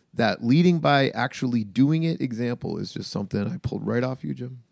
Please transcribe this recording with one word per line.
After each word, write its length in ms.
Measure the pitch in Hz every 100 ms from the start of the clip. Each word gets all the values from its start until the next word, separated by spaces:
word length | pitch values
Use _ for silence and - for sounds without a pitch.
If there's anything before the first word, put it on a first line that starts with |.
| _
That 320 | - 113 98
leading 360 | 117 147 175 170
by 300 | 156 143 135
actually 520 | 117 127 - 131 120
doing 380 | 107 101 139 160
it 180 | 165 170
example 560 | 131 113 120 120 87 85
is 140 | 92
just 180 | - 92
something 360 | 98 101 104 104
I 60 | -
pulled 280 | - 104 104
right 160 | 117
off 180 | 127 131
you, 80 | 151
Jim. 280 | 131 123 127 _